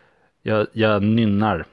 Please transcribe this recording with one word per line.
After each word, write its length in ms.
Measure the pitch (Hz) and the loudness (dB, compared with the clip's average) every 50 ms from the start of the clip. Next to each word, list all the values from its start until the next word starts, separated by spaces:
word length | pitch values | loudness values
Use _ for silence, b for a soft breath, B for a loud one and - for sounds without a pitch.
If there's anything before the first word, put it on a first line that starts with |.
| B B B B B B B _ - | B B B B B B B _ -8
jag, 240 | 110 107 107 107 - - | -4 -2 -2 -2 -4 -2
jag 300 | 113 110 107 107 101 98 | 0 0 2 2 2 0
nynnar. 640 | 107 110 117 117 107 101 101 110 107 98 82 78 b | 0 0 2 0 0 0 0 0 0 -2 -4 -6 b